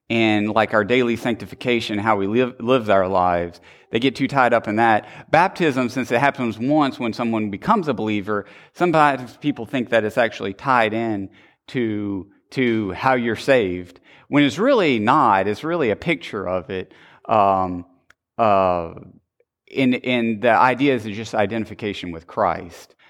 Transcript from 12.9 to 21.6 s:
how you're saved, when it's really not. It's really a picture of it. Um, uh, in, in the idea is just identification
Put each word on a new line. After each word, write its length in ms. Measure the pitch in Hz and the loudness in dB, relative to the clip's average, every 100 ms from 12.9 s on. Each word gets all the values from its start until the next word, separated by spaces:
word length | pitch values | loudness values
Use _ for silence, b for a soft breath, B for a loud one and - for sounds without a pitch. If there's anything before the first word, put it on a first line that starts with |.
how 220 | 87 131 | -2 0
you're 240 | 131 117 107 | 0 0 -2
saved, 640 | - 131 95 90 90 - b b b | 2 2 2 -4 -10 -20 b b b
when 160 | 143 | 2
it's 140 | 143 123 | 2 2
really 420 | 247 254 165 120 | 2 2 2 2
not. 480 | 104 151 123 98 98 | 2 4 4 4 2
It's 160 | 104 | -4
really 260 | 151 170 123 | -4 -2 0
a 60 | 98 | -2
picture 520 | 170 160 - 107 92 | -2 -4 -6 -8 -4
of 220 | 92 87 | -6 -6
it. 240 | 92 - b b b - | -10 -10 b b b 0
Um, 580 | 110 98 95 92 90 90 _ _ _ _ - | 4 4 4 0 -6 -12 _ _ _ _ 0
uh, 560 | 113 98 95 87 85 - - - _ _ _ _ - | 2 4 2 0 -4 -12 -20 -20 _ _ _ _ -10
in, 260 | - 131 | -2 0
in 480 | 127 127 123 113 107 | 0 -2 -2 -2 0
the 100 | 120 | 2
idea 440 | 104 123 123 143 123 | 4 4 4 2 0
is 80 | |
just 300 | 110 104 110 | -2 -8 -6
identification 800 | 113 101 113 | -2 -2 -2